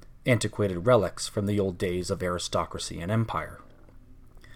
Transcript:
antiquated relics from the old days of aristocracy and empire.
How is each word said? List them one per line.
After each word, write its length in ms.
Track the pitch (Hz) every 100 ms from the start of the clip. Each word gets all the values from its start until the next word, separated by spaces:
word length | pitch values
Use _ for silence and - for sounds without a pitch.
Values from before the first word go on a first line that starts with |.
| - - -
antiquated 580 | 120 104 - 101 90
relics 440 | 95 123 90 - -
from 180 | - 101
the 140 | 104
old 180 | 98 90
days 320 | 95 90 90
of 100 | 92
aristocracy 800 | 92 87 - 95 85 - - 85
and 120 | 85
empire. 480 | 110 113 85 78 - - - - - - - - - -